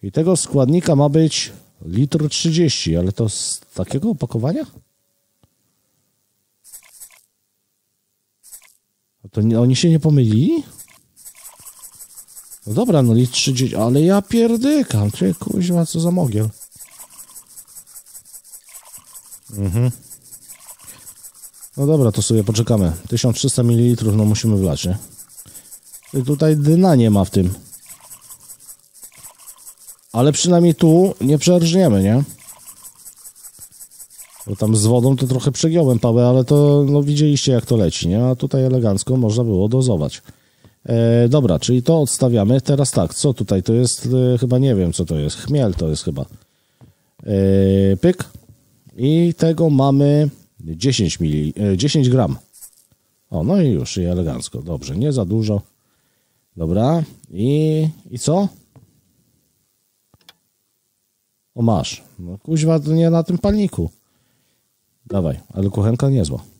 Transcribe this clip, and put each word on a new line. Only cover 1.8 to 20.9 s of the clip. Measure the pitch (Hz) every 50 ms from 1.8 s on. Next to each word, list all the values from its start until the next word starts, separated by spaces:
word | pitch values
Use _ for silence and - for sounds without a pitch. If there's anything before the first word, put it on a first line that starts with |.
| -
litr | 78 87 107 143 139 - 160 151 147
trzydzieści, | - - - 170 156 165 175 147 - - - 82 80
ale | 85 90 95
to | 98 - 117 107
z | - - - - - - _ _ _
takiego | - 92 - - 139 156 226
opakowania? | 214 143 - 117 - 120 110 139 180 294 302 - _ - _ _ _ _ _ _ _ _ _ _ _ _ _ _ _ _ _ _ _ _ _ _ _ _ _ _ _ _ _ _ _ _ _ _ _ _ _ - - - _ _ _ - - - _ _ _ _ _ _ _ _ _ _ _ _ _ _ _ _ _ _ _ _ _ _ _ _ _ _ _ - - - _ _ _ _ _ _ _ _ _ _ _ _ _
A | 101
to | _ 113
nie, | 107 113 113 113
oni | 120 123 131
się | - - 170
nie | 160 156
pomylili? | - 160 147 143 123 110 107 110 143 240 330 330 277 - - - - _ _ _ _ _ _ _ - - _ - - - - _ - - - - - - - - - - - - - _ - - - - - - _
No | 104 107
dobra, | 131 240 240 185 147
no | 131 120 113
litr | 117 123 123
trzydzieści, | - - - 143 135 123 131 123 -
ale | - 107 117 127 143
ja | 156 175 196 202
pierdykam, | 196 - - 233 226 233 233 226 240 277 302 302 254 - - 107 104 104
ty | - - 180 190 170
kuźwa, | - - - - 202 175 175 175 170 165
co | 151 - 165
za | 165 175
mogiel. | 175 180 170 127 101 107 110 107 - - - - _ - - - - - - _ - - - _ - - - _ - - - _ - - - _ - - - _ - - _ - - - _ - - - _ - - - - - - - _ - - - _ - - - _ - 107 101
Mhm. | 101 95 85 117 123 127 120 - - - - - _ - - - - - - _ - - - _ - -